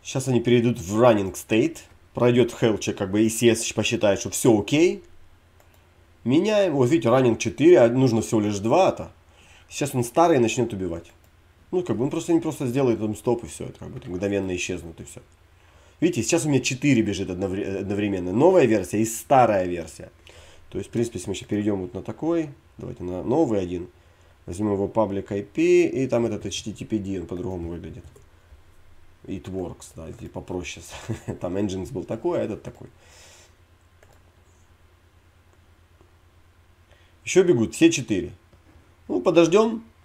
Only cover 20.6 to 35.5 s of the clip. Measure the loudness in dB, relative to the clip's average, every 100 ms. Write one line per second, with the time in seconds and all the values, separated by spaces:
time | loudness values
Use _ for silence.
20.6 | -14 -12 -8 -4 -4 -6 -8 -10 -4 -2
21.6 | -2 -2 -6 -10 -12 -8 -4 -2 -4 -12
22.6 | _ -16 -14 -10 -8 -8 -2 0 2 0
23.6 | -2 -8 -10 _ _ _ _ _ -14 -4
24.6 | -2 -2 -2 0 -2 -2 -6 -8 -6 -2
25.6 | 2 4 2 -2 -2 0 -2 -4 -8 -8
26.6 | -10 -12 -6 -4 -4 -8 -8 -8 -8 -8
27.6 | -8 -10 -12 -16 -20 -20 -20 _ _ -20
28.6 | -20 -20 -20 -20 -20 -20 -12 -12 -8 -8
29.6 | -8 -12 -18 -16 -16 -14 -14 -14 -10 -10
30.6 | -10 -14 -16 -16 -10 -10 -8 -8 -6 -4
31.6 | -4 -4 -8 -10 -8 -6 -4 -4 -4 -8
32.6 | -12 -18 -20 _ -20 -20 -20 -20 -20 _
33.6 | _ _ _ _ _ _ _ _ _ _
34.6 | _ _ _ _ _ _ _ _ _